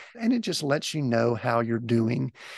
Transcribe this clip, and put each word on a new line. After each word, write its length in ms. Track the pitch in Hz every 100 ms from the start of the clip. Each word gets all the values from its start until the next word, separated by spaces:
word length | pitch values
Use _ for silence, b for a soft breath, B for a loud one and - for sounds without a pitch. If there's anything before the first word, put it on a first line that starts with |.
| B 233
and 100 | 226
it 100 | 247
just 220 | 214 160
lets 300 | 143 143 -
you 80 | 156
know 340 | 131 117 117
how 260 | 113 127 117
you're 180 | 117 117
doing. 520 | 117 117 110 131 131 - B